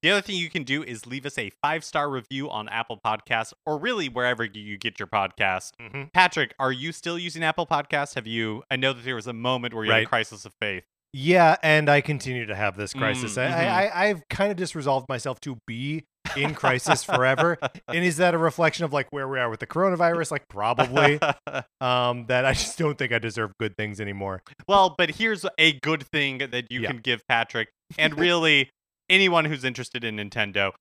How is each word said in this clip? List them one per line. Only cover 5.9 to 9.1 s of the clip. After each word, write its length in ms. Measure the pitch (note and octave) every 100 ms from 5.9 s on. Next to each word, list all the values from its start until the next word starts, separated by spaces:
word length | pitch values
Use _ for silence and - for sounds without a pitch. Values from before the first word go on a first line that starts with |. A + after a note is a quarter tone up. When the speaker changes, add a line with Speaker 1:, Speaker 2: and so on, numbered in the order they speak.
| C3 C3+
Speaker 1:
Patrick, 400 | F3+ F3+ - B2+ -
are 120 | C3
you 200 | B2+ D3
still 260 | E3 E3+ E3+
using 260 | F3 D#3+
Apple 220 | E3 D#3+ E3
Podcasts? 480 | D3+ C#3+ D3+ C#3+
Have 140 | - A2
you, 340 | A2+ A2 A2 -
I 60 | C3
know 180 | C3+
that 100 | B2
there 120 | A#2+